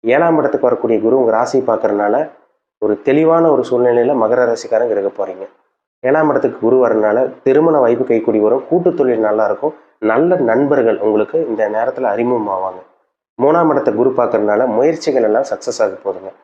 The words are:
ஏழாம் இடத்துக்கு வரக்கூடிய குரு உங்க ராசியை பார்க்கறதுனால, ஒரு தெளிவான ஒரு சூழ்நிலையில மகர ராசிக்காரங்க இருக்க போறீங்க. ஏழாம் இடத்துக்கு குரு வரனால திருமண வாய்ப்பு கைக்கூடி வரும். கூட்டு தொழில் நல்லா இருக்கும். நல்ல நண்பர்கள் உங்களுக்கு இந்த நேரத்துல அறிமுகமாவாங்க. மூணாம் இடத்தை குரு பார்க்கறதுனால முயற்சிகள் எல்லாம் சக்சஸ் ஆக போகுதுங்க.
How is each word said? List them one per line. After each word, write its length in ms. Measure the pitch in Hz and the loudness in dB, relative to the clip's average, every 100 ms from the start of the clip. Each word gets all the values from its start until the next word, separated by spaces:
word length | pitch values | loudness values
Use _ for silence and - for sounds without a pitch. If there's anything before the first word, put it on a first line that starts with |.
ஏழாம் 380 | 113 131 170 160 | 2 2 2 0
இடத்துக்கு 280 | 143 135 127 | 0 0 0
வரக்கூடிய 340 | 117 117 110 | 0 0 0
குரு 180 | 110 131 | 2 2
உங்க 180 | 117 110 | 2 0
ராசியை 200 | 123 135 | 0 0
பார்க்கறதுனால, 760 | 127 110 107 101 104 120 156 - _ _ _ _ | 0 -2 0 0 0 0 -4 -10 _ _ _ _
ஒரு 240 | 104 107 | -4 -2
தெளிவான 480 | 135 143 160 165 165 | 0 2 2 4 2
ஒரு 140 | 139 123 | 2 0
சூழ்நிலையில 440 | 123 123 120 120 | 0 2 2 2
மகர 300 | 135 110 120 | 0 0 2
ராசிக்காரங்க 460 | 120 113 - 110 120 | 0 -2 -2 -2 0
இருக்க 360 | 101 98 - 95 | -2 -2 -4 -8
போறீங்க. 220 | 92 95 _ _ _ _ _ | -8 -16 _ _ _ _ _
ஏழாம் 300 | 127 151 156 | 0 2 2
இடத்துக்கு 280 | 139 131 - | 0 -2 -2
குரு 280 | 110 127 120 | 0 2 2
வரனால 460 | 110 107 107 127 127 | 2 0 0 -2 -2
திருமண 360 | - 139 165 151 | 0 2 4 2
வாய்ப்பு 260 | 120 120 | 2 0
கைக்கூடி 340 | 127 117 113 110 | 0 0 0 0
வரும். 260 | 107 127 - | 2 0 0
கூட்டு 260 | 175 175 | 0 0
தொழில் 260 | 170 127 113 | 0 0 0
நல்லா 240 | 110 107 | 0 0
இருக்கும். 300 | 104 101 147 156 _ _ | 0 -2 -6 -8 _ _
நல்ல 380 | 107 113 170 180 | 0 2 2 0
நண்பர்கள் 600 | 123 113 143 139 117 - | 0 0 2 2 2 0
உங்களுக்கு 480 | 107 107 104 160 147 | 0 0 0 -2 -4
இந்த 200 | 110 107 | -2 -2
நேரத்துல 340 | 107 120 131 | -2 -4 -2
அறிமுகமாவாங்க. 760 | 123 104 120 123 104 95 92 92 92 _ _ _ _ - | -4 -2 0 -2 -2 -4 -6 -10 -20 _ _ _ _ -2
மூணாம் 280 | 135 165 165 | 0 2 2
இடத்தை 240 | 143 135 | 0 0
குரு 160 | 107 127 123 | 0 0 0
பார்க்கறதுனால 500 | 117 113 104 104 127 | 0 0 0 0 0
முயற்சிகள் 560 | 110 147 160 - 131 | 0 0 0 -2 0
எல்லாம் 200 | 110 110 | 2 0
சக்சஸ் 380 | 135 101 - 117 | -2 -6 -8 -2
ஆக 160 | 107 95 | -2 -2
போகுதுங்க. 280 | 98 92 95 - | -8 -8 -12 -20